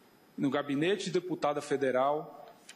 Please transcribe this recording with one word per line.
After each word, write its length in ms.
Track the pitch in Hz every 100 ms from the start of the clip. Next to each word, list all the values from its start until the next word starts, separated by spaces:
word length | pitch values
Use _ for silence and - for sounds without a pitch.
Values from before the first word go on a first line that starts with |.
| - - _ -
no 120 | 139
gabinete 560 | 143 143 139 165 208 180
de 60 |
deputada 500 | 175 175 156 147 147
federal 840 | - 139 135 123 139 151 160 - - - -